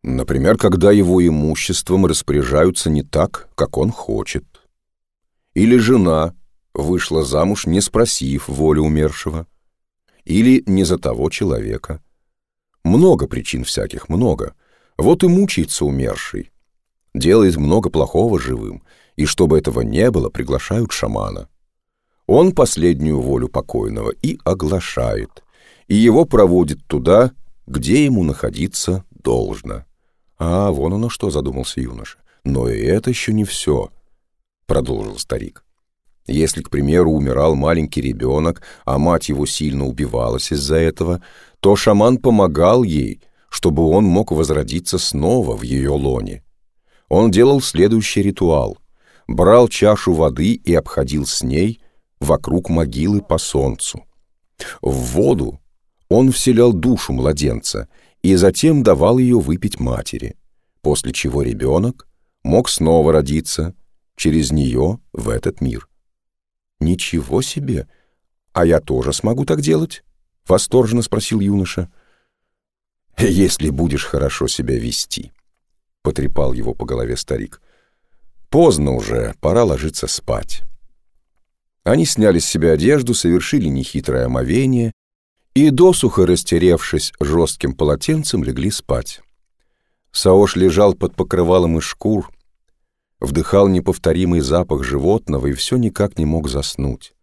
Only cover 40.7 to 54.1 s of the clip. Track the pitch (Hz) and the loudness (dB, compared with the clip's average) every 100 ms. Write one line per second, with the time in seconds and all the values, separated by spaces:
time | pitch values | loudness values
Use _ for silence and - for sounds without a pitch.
40.7 | 80 80 - 85 87 - - _ _ 98 | 2 0 0 -4 -4 -8 -20 _ _ 2
41.7 | 104 - 101 113 127 131 110 92 73 87 | 4 4 4 4 4 2 4 2 4 4
42.7 | 120 110 76 58 50 _ _ _ - 87 | 4 2 -2 -4 -8 _ _ _ -2 0
43.7 | 76 80 90 104 90 87 78 78 76 58 | 2 2 4 4 2 0 -2 0 -2 -2
44.7 | 80 - 90 - 71 80 127 71 57 62 | -6 -4 -4 -4 -2 0 0 -2 -6 -4
45.7 | 67 67 71 67 64 50 50 _ _ _ | -2 -2 -2 -2 -4 -6 -14 _ _ _
46.7 | _ _ _ _ - 113 92 127 139 - | _ _ _ _ 2 4 6 6 4 0
47.7 | 78 101 113 101 - 98 98 87 76 57 | 2 2 2 0 -2 -2 0 0 0 -2
48.7 | 50 _ _ _ _ - - 87 117 123 | -8 _ _ _ _ -8 0 6 6 6
49.7 | - 104 104 - 80 78 62 92 117 - | 4 2 2 0 2 0 0 -2 -2 0
50.7 | 82 - - 67 73 69 - 62 71 101 | 0 0 -4 -2 -4 -4 -6 -2 -2 -2
51.7 | 113 - _ _ _ 71 76 - 87 87 | -4 -18 _ _ _ 0 0 0 -2 0
52.7 | 82 73 62 85 104 - 82 - 69 67 | -2 -2 -2 -2 -2 -2 -4 -2 -2 -2
53.7 | 57 - - - | -4 -10 -12 -20